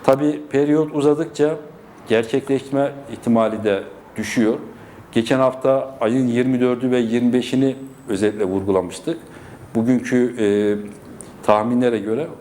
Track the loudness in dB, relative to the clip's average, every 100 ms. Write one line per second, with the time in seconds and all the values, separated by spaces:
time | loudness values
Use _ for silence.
0 | 4 4 2 -2 -2 0 4 2 2 2
1 | 2 2 -2 0 0 0 -10 -20 -20 -20
2 | 0 0 2 -2 0 -2 0 -2 -2 -4
3 | -14 -8 0 2 2 0 0 0 -2 -16
4 | -16 -10 -4 2 2 2 -6 -18 -20 -20
5 | -4 -2 0 2 2 2 0 0 0 -4
6 | 0 0 0 0 0 2 2 0 0 0
7 | 2 2 2 2 0 0 0 -2 -12 -18
8 | -6 0 0 0 -2 -2 0 0 0 -6
9 | -6 -6 -8 -20 -20 -20 -6 -2 2 0
10 | 2 2 2 2 2 2 2 0 -4 -16
11 | -18 -18 -20 -10 -2 -2 0 0 0 -2
12 | -4 -4 -6 -12